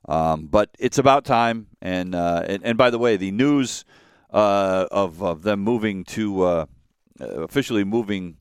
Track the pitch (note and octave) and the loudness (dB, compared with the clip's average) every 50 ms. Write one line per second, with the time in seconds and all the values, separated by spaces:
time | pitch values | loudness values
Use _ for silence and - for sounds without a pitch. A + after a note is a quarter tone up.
0 | - - C#2+ D#2+ D#2+ D#2+ D#2+ D#2 D2+ D2 - G#2+ G#2 - - _ B2 B2 - C#3 | -4 -2 -2 0 2 0 0 -2 -2 0 2 2 2 0 -4 _ -4 0 0 4
1 | B2+ C3+ C3+ C#3+ C3 - C3 A#2 A#2 A#2 A2+ A2+ G#2+ - - _ - F#2 F#2 F2+ | 6 6 6 4 2 2 2 2 2 0 -2 -4 -10 -16 -20 _ -8 -4 -4 -4
2 | F2+ F#2 F2+ F2 F2 F2 E2+ E2+ E2 - G2 G2 F2 A#2 A#2 A2 B2+ B2 A#2+ A#2 | -4 -4 -4 -2 0 0 0 0 -2 -4 -6 -4 -2 -2 2 2 2 2 2 2
3 | A#2+ A#2+ A2 F#2+ F#2+ F#2+ G2 G#2+ C3 D3 D3 C#3 C3 A#2 - - - _ - - | 2 2 2 0 0 -4 0 0 2 2 2 2 0 -2 -6 -12 -14 _ -20 -20
4 | _ _ _ _ _ _ - A2 G#2+ G2+ G2+ G2+ G2 F#2+ F#2+ F#2+ F#2 - - G2+ | _ _ _ _ _ _ 2 2 4 4 4 2 2 2 2 0 -2 0 0 -2
5 | G2 F2+ D#2+ E2 G2+ F2+ E2+ D#2 F2 G#2+ G#2 G2+ G2 A2 B2 A2+ G#2+ A2 G2+ F#2+ | -2 -2 -4 -4 -4 -4 -4 -2 -2 -2 -2 0 0 0 0 0 0 -2 -4 -4
6 | F2+ - - A2+ A2 G#2 G2 F#2+ F2+ F2+ F2 E2 D#2 - - _ _ _ _ _ | -10 -8 -6 -4 -4 -2 0 2 2 2 2 0 -2 -6 -12 _ _ _ _ _
7 | _ _ _ - C2 G#1+ G1+ D2 D#2+ E2+ - C#3 B2+ - A#2+ G#2 G2 F#2+ G#2+ A#2+ | _ _ _ -14 -14 -10 -8 -8 -10 -4 -4 -4 -2 0 -2 -2 0 0 -2 -2
8 | A2 G2 G#2 F#2+ F#2 E2+ D#2+ _ | -2 -2 -6 -6 -6 -10 -14 _